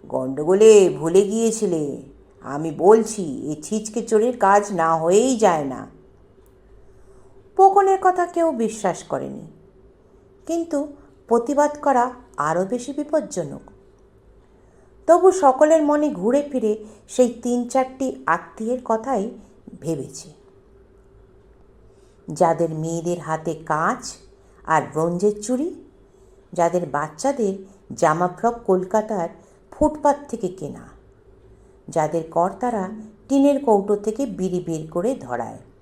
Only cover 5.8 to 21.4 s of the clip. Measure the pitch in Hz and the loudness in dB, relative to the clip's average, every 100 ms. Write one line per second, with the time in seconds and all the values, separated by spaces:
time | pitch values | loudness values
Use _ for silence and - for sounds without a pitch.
5.8 | 110 - - _ - _ - _ _ - | -14 -20 -20 _ -20 _ -20 _ _ -20
6.8 | - - - - - - - - 381 392 | -20 -20 -20 -20 -20 -20 -10 4 6 6
7.8 | 381 381 381 359 349 349 330 247 226 - | 4 4 2 2 -2 0 0 0 -4 -2
8.8 | 190 160 - 131 135 135 - - - _ | -4 -4 -6 -8 -6 -12 -16 -20 -20 _
9.8 | - _ _ _ _ _ - 339 330 285 | -20 _ _ _ _ _ -6 -6 -2 -4
10.8 | 294 - - - - 233 233 285 294 294 | -6 -12 -20 -20 0 0 2 2 0 0
11.8 | 294 254 247 - - - 151 165 190 247 | 0 2 0 -6 -20 -4 -2 0 -2 -4
12.8 | 247 277 294 311 202 - 147 139 - - | -6 -8 -2 -2 -2 -8 -8 -12 -20 -20
13.8 | _ _ _ _ _ - _ _ _ _ | _ _ _ _ _ -20 _ _ _ _
14.8 | _ _ - 330 370 370 277 262 302 320 | _ _ 4 6 6 6 2 4 4 4
15.8 | 294 294 294 190 196 277 285 262 220 214 | 4 0 0 -2 0 0 0 -2 -2 -2
16.8 | - - _ - 247 233 247 240 240 262 | -8 -20 _ 0 0 0 -4 -2 0 -2
17.8 | 262 262 262 - - 170 - - 226 254 | -2 -4 -6 -4 -2 -2 -4 -10 -6 -6
18.8 | 254 226 233 240 214 - - - - - | -2 -4 -2 -4 -4 -10 -20 -20 -20 -12
19.8 | - 151 131 - - - _ _ _ - | -8 -6 -8 -16 -20 -20 _ _ _ -20
20.8 | _ _ _ - - _ | _ _ _ -20 -20 _